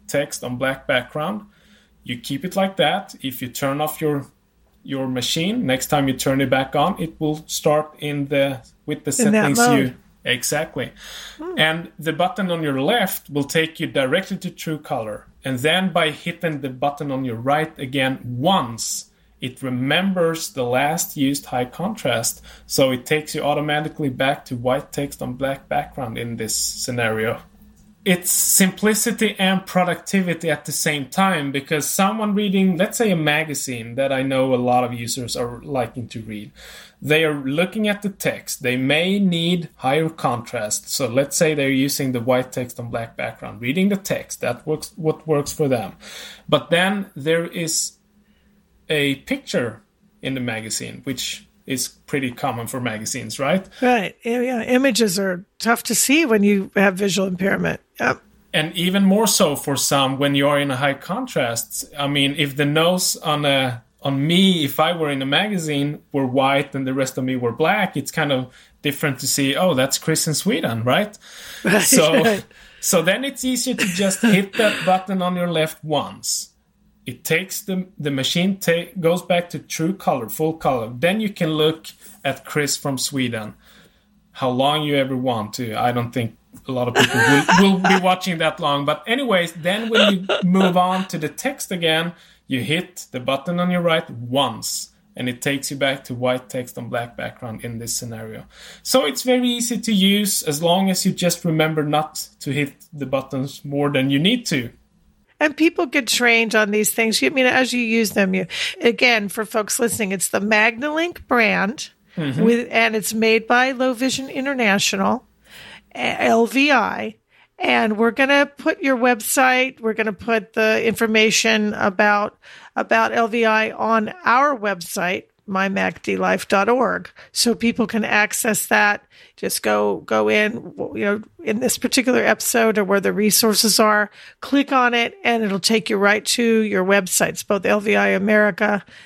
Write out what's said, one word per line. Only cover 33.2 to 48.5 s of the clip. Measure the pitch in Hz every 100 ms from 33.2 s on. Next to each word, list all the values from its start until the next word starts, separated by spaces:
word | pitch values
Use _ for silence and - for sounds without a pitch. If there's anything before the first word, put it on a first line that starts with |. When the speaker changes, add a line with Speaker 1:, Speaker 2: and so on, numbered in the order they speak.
| 151 151 156 135 - 120 113
Speaker 1:
that | 120 135
I | 131
know | 135 131 131
a | 123
lot | 123 123
of | 120
users | 117 117 - 117 127
are | 120 120
liking | 151 135 117 - 107
to | 120
read, | 110 104 104 - - - - _
they | 135 156
are | 156
looking | 143 131 147 180 220 208
at | 202
the | 202
text. | 196 147 113 - -
They | 127 127
may | 131 147 180 202
need | 190 170 170 175 160 -
higher | 131 151 160
contrast. | 160 147 120 117 120 107 - -
So | - 127
let's | 120 143
say | - 160
they're | 147 135
using | 135 139 - 135
the | 123
white | 117 127 127
text | - 120 -
on | 120
black | 120 117 -
background, | 117 - 123 104
reading | 120 160 196
the | 196
text. | - - - -
That | 120 123 -
works, | 156 - -
what | 156 151 156
works | 147 143
for | - 143
them. | 120 95 - - - - - -
But | 151 -
then | 170 185 202 190 156
there | 143 165 170
is | - 165 - - - _ _ _ _ _